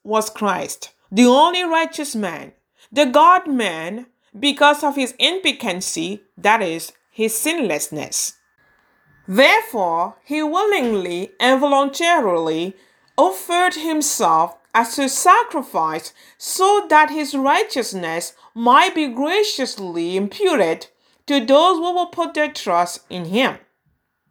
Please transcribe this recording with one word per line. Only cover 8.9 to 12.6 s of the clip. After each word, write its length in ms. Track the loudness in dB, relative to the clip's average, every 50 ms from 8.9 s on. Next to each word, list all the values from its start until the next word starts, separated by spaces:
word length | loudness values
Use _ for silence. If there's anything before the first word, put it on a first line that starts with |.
| _ _ _ _ _ _ _ 0
Therefore, 880 | 4 4 6 6 6 2 0 -2 -4 -4 -2 -2 0 -2 -2 -4 -6 _ _
he 200 | -6 -4 -2 -2
willingly 880 | -2 0 0 0 0 0 0 0 0 0 -2 -2 -4 -6 -6 -8 -10 -6 -2
and 200 | 2 2 4 4
voluntarily 1160 | 2 2 2 2 0 0 -2 -2 0 2 2 2 2 0 0 0 0 -2 -2 -4